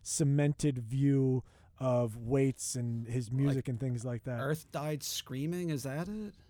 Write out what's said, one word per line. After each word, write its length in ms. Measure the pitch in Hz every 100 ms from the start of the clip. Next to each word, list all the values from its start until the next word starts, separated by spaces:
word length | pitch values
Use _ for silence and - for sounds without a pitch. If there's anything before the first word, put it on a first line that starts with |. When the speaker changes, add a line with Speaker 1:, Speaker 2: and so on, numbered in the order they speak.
Speaker 1:
cemented 760 | - - 143 143 147 - 151 127
view 640 | 113 135 139 139 131 127 - - - -
of 360 | 131 123 120 113
Waits 600 | 117 135 135 127 - 127
and 300 | 120 117 113
his 240 | 127 110
music 340 | 131 139 131 135
Speaker 2:
Like 20 |
Speaker 1:
and 100 | 117
things 260 | 135 120 127
like 180 | 117 135
that. 140 | 120
Speaker 2:
Earth 320 | 135 156 -
Died 320 | 143 151 151
Screaming, 680 | - - - 131 151 175 170
is 120 | 147
that 240 | 131 143 185
it? 260 | 214 208 -